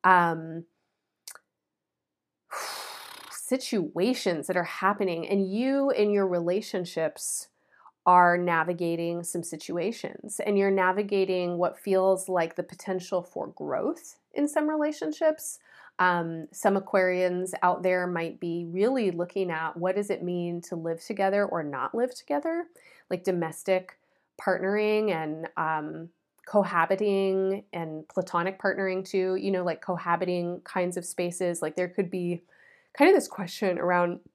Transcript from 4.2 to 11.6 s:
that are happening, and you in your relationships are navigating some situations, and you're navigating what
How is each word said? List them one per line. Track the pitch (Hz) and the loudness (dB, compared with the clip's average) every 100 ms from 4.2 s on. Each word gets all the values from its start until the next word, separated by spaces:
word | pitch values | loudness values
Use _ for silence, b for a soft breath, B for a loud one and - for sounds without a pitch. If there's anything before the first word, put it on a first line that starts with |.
| 196 165 139 | 0 -2 0
that | 180 | -2
are | |
happening, | 170 - 190 208 190 165 - | -2 0 0 2 0 -2 0
and | 202 190 | 0 0
you | 202 262 277 277 | 0 0 2 2
in | - 208 | 2 2
your | 202 190 | 2 2
relationships | 175 170 185 226 190 180 - 160 - - - - b b b b _ | 0 0 -2 -2 -4 -4 -2 -4 -4 -8 -8 -10 b b b b _
are | - 180 175 175 | 6 8 8 6
navigating | 175 165 165 175 170 170 170 170 | 2 2 2 -2 -2 -2 -2 -4
some | 175 175 | -4 -6
situations, | 165 156 - 175 180 233 - - - - | -6 -10 -6 -4 -4 -4 -10 -10 -12 -6
and | - 202 | 0 2
you're | 196 | 4
navigating | 196 185 190 202 202 185 185 175 | 4 4 2 0 0 2 0 0
what | 175 | 0